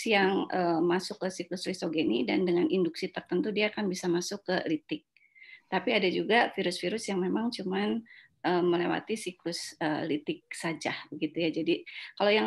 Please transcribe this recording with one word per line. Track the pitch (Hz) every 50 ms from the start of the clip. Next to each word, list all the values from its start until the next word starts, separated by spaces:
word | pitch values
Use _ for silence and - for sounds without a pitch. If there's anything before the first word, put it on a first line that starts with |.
| -
yang, | 240 214 196 196 190 196 190 - - -
eh, | 185 180 170 165 160
masuk | 170 175 175 185 180 - - - -
ke | 190 180
siklus | - 175 - 175 185 -
lisogeni | 190 185 - - 170 156 160 156 170 214 240 254
dan | 202 196 - 190
dengan | 180 170 175 175 -
induksi | - 190 180 165 165 - - 180
tertentu | - 180 - - 180 180 - 214
dia | 208 202 214 214 208
akan | - 214 190
bisa | 180 185 -
masuk | 180 170 175 175 - 202 202 -
ke | - 185 175 - -
litik. | 160 151 - - 156 151 - _ _ _ _ _ _ - - - - - _ _ -
Tapi | 190 190 - 226
ada | 214 190 185 170
juga | 175 170 175 214 240 240 240 -
virus-virus | - 190 180 180 - - 180 196 226 - -
yang | 196 185 180
memang | 185 180 214 226 240
cuman, | 240 - 196 185 185 196 208 214 220 233 226 - - - - _ _ _ -
eh, | 156 180 175
melewati | 175 175 170 175 175 175 165 165 - - 220
siklus, | 220 - 185 180 - _ 165 170 - - - - -
eh, | 175 151 156 147 151
litik | 160 143 151 - - 160 - - _ -
saja | - - 170 160 - - - - - - -
begitu | - 151 170 151 - 165
ya. | 175 160
Jadi | 151 165 165 - 175 - - - - - - - -
kalau | - 196 208
yang | 208 214 214